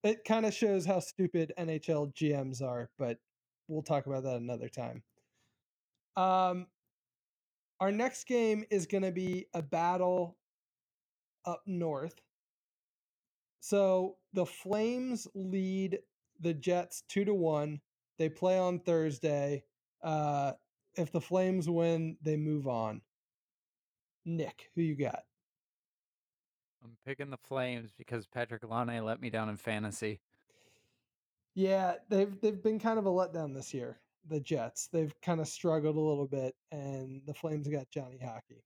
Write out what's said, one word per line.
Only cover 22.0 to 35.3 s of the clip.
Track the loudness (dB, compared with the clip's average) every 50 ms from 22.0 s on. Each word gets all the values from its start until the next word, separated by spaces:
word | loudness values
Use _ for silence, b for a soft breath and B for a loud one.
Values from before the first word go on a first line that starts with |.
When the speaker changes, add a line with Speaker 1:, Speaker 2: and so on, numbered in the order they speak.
| 0 -2 -6 -4
Speaker 1:
they | -2 0 0
move | 2 2 0 0 0 0
on. | -2 0 0 0 -2 -4 -6 _ _ _ _ _ _ _ _ _ _ _ _ _ _ _ _ _ _ _ _ _ _ _ _ _
Nick, | -4 -2 -2 -2 -4 -8 -14 -20 -8 _
who | 0
you | 0 0 0
got? | 0 -2 -2 -2 -6 -10 _ _ _ _ _ _ _ _ _ _ _ _ _ _ _ _ _ _ _ _ _ _ _ _ _ _ _ _ _ _ _ _
Speaker 2:
I'm | -20 -20 _ _
picking | -12 -10 -10 -8 -10
the | -10
Flames | -14 -10 -4 -2 -2 -2 -2 -4 -6 -8 -12 _
because | -20 -10 -6 -6 -6 -6
Patrick | _ _ -6 -4 -4 -6 -10 -8
Laine | -4 -2 -2 -2 -2 -2 -4 -2
let | -4 -4 -4
me | -4 -4
down | -4 -2 -2 -2
in | -6
fantasy. | -6 -4 -4 -2 -2 -2 -4 -6 -4 -4 -4 -4 -6 _ _ b b b b b b b b b b b b b b b _ _ _ _ _ _ _ _ _ _
Speaker 1:
Yeah, | 0 2 4 4 2 2 0 0 -2 -4 _
they've, | 2 2 2 2 0 0
they've | 0 0 0 2
been | 0 0 0 2
kind | 2 2 2 2
of | 2
a | 4
letdown | 4 4 2 0 -2 -4 -4 -4 -6
this | -8 -10 -8 -6
year, | -6 -6 -8 -10 _ _ _ _ _ _
the | -6 -6 -4
Jets. | -2 -2 -2 -2 -2 -4 -6 -10 -10
They've | -2 0 0 0 0 -4 _
kinda | -2 -2